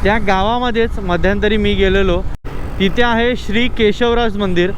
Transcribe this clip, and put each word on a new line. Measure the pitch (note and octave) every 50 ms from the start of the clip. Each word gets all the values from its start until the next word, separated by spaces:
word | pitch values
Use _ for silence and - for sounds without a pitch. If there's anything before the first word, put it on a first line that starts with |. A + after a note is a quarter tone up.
| -
त्या | F#3+ G#3 A3+
गावामध्येच | G#3 G3+ F#3+ F#3+ F#3+ G#3+ A#3 B3 B3 B3 A3 A#3 A3+ A3+ - -
मध्यंतरी | G3 F#3 F3 E3+ E3+ F#3 G3+ G3 G3+ G#3 A3
मी | G#3+ G#3 G3+ G3
गेलेलो. | F#3+ G3 F#3+ F#3+ G3 G3 F#3+ F3 F3+ F3 - - - - - - - - - - -
तिथे | F#3+ F#3+ - A#3+
आहे | A#3+ A#3+ A3+ A3+ A#3 A#3+ B3
श्री | - - - F#3+ A3+ A#3+ B3+
केशवराज | - - A3 G#3 G3+ - A#3+ A#3 A#3 A#3 A#3+ A3+ G3
मंदिर. | G3+ G#3 F#3+ F3+ F3 F3 F#3 G3